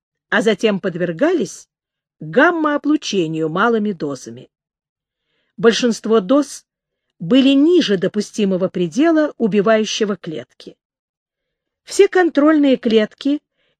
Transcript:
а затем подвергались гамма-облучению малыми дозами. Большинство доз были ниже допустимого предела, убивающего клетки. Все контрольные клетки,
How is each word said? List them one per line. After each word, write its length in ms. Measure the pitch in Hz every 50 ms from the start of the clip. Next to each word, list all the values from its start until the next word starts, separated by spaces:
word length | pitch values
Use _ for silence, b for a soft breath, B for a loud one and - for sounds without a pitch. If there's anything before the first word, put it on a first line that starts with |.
| _ _ _ _ _ -
а 140 | - 202 202
затем 380 | 220 214 - - 220 202 185
подвергались 880 | - 196 160 170 180 175 170 160 262 330 370 311 214 - - - - _ _ _ _ _ _ _ _ _ _ -
гамма-облучению 1300 | - 156 165 233 294 349 349 330 311 302 294 285 - 285 302 302 - - - 196 165 156 160 156 160 156
малыми 440 | 156 185 208 240 233 220 208 214 202
дозами. 580 | 156 156 147 139 127 - 113 117 127 131 - _ _ _ _ _ _ _ _ _ _ _ _ _ _ _ _ _ _ _ _ _
Большинство 640 | - 175 233 214 - 254 240 214 - - 214 220 226
доз 460 | 190 180 262 294 285 - - - - _ _ _ _ _ _ _ _ _ _ -
были 300 | 175 165 226 269 254 269
ниже 460 | 277 277 285 320 359 349 240 - 208
допустимого 720 | 180 180 180 - 214 202 - - - 208 196 190 175 190 180
предела, 680 | - 185 180 170 147 220 302 339 330 311 302 285 -
убивающего 800 | - 233 214 175 208 185 214 226 220 220 202 - - 220 202 208
клетки. 600 | - - 180 156 - 123 - _ - - 170 - _ _ _ _ _ _ _ _ _ _ _ _ _ _ _ _ _ _ _ _ _ _
Все 240 | - - - 392 392
контрольные 680 | - 381 359 330 - 285 285 302 320 302 285 277 262
клетки, 640 | - - 233 220 220 214 214 _ - - 277 285 302 _ _ _ _ _ _ _ _